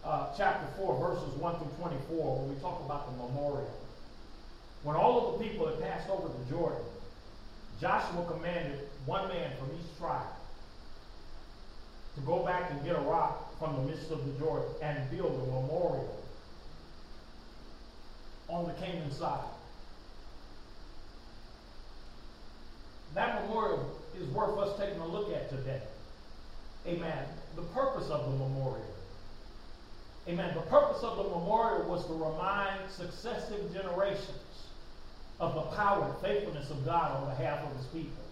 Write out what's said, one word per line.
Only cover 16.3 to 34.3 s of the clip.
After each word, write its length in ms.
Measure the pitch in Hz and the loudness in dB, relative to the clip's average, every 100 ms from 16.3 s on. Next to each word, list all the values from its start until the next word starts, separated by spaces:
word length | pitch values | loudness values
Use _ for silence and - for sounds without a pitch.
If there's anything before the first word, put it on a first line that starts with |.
| - - - - - - - - - - - - - - - - - - - - - - | -10 -10 -10 -10 -10 -12 -12 -10 -10 -12 -12 -12 -12 -12 -12 -12 -12 -12 -10 -10 -12 -4
on 200 | 170 165 | 0 0
the 60 | |
Canaan 380 | 147 175 170 151 | -2 -2 -2 -2
side. 320 | 147 160 123 - - - - - - - - - - - - - - - - - - - - - - - - - - - - - - - - - - - - - | 0 0 0 -2 -8 -12 -12 -10 -10 -12 -10 -10 -10 -10 -12 -12 -10 -10 -8 -10 -10 -12 -12 -12 -14 -14 -12 -10 -10 -10 -10 -12 -10 -12 -10 -12 -10 -10 -10 -4
That 300 | 156 233 214 | 2 2 2
memorial 560 | 202 214 202 147 131 - - 190 | 0 2 4 2 0 -4 -8 -6
is 80 | 143 | -2
worth 280 | 208 208 202 | 2 2 4
us 200 | 202 - | 2 2
taking 200 | 196 165 | 0 0
a 60 | 165 | -2
look 260 | 196 208 | 0 0
at 160 | 156 - | 0 -2
today. 320 | 135 127 131 - - - - - - - - - - - | -2 -2 -2 -4 -10 -10 -12 -10 -10 -8 -8 -8 -6 -2
Amen. 380 | 175 170 143 - - - - | 0 0 -2 -4 -6 -8 -6
The 80 | |
purpose 460 | 170 254 269 226 175 | -2 2 4 2 0
of 160 | 147 131 | 2 2
the 120 | 135 | 2
memorial. 480 | 135 135 131 - - - - - - - - - - - - - - - - | 2 2 0 0 -6 -8 -10 -10 -10 -10 -10 -12 -10 -12 -10 -12 -12 -10 -2
Amen. 260 | 175 175 | 0 2
The 80 | 156 | 0
purpose 400 | - 294 285 233 | 10 10 10 4
of 160 | 233 202 | 2 2
the 60 | |
memorial 680 | - 175 185 220 226 202 170 | 2 2 6 6 8 6 2
was 160 | 175 160 | 0 0
to 80 | |
remind 640 | 160 156 156 180 202 196 190 190 | 0 0 2 2 2 2 0 -4
successive 840 | - 175 - 226 247 240 208 175 | -6 -6 -6 -4 -4 -2 -2 -2
generations 560 | 180 190 175 196 190 - | -2 -2 4 4 4 -2